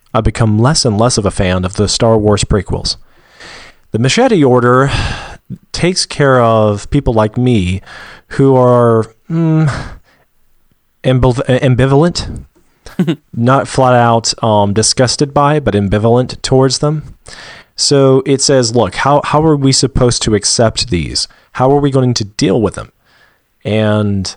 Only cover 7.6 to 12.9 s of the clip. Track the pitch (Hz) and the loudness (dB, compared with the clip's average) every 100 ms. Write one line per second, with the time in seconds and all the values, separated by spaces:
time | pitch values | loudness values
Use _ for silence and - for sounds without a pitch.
7.6 | 90 95 - - - - - - 135 131 | 0 -4 -10 -20 -20 -20 -12 0 2 4
8.6 | 123 123 117 113 107 _ - 165 165 156 | 4 4 2 2 -2 _ -6 -2 0 0
9.6 | 151 - - - _ _ _ _ _ _ | 0 -4 -10 -16 _ _ _ _ _ _
10.6 | _ _ _ _ 135 131 127 120 - 123 | _ _ _ _ -2 2 2 0 0 0
11.6 | 131 120 135 139 175 - - - - _ | 2 2 2 2 2 -2 -10 -12 -16 _
12.6 | _ _ - | _ _ -16